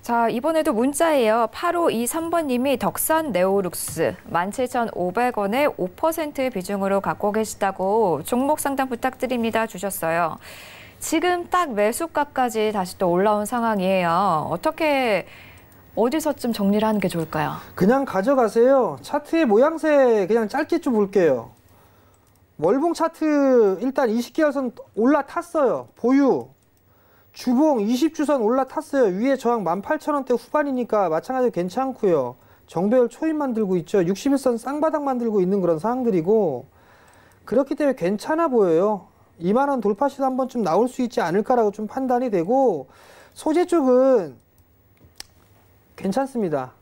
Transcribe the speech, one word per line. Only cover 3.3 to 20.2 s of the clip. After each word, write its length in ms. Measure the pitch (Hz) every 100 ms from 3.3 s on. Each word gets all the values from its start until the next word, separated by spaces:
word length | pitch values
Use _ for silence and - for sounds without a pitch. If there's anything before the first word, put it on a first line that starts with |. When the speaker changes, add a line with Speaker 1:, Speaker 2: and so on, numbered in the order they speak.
Speaker 1:
네오룩스 840 | 180 185 196 180 - - 151 147 180 -
만 260 | 165 185
칠천오백 880 | 202 247 254 233 - 180 185 247 233
원에 280 | 196 233 294 -
오 100 | 180
퍼센트 640 | - 320 330 302 294 262
비중으로 500 | 196 180 196 196 196
갖고 320 | 196 156 202
계시다고 880 | 208 220 - 196 190 185 214 208 147
종목 360 | 156 247 277 302
상담 280 | 285 269 262
부탁드립니다 760 | 240 262 - 254 254 226 226 220
주셨어요. 720 | 180 202 185 165 165 165 156 - - - - - -
지금 500 | - 320 359 359 349
딱 240 | 370 339
매수가까지 1000 | 208 208 240 330 - 294 - 254 220 214
다시 260 | 214 180 -
또 120 | 185
올라온 360 | 175 202 208 208
상황이에요. 1000 | 247 233 214 185 190 175 170 202 160 -
어떻게, 760 | 165 311 311 320 277 254 196 - - - - - - - -
어디서쯤 560 | 226 311 302 277 247
정리를 340 | 220 196 208 214
하는 140 | 214
게 80 | 185
좋을까요? 440 | 170 160 156 147 156 -
Speaker 2:
그냥 300 | - 185 262
가져가세요. 960 | 269 190 196 277 226 226 240 269 214 139
차트의 460 | - 294 294 330 302
모양새 800 | 208 277 320 311 294 262 220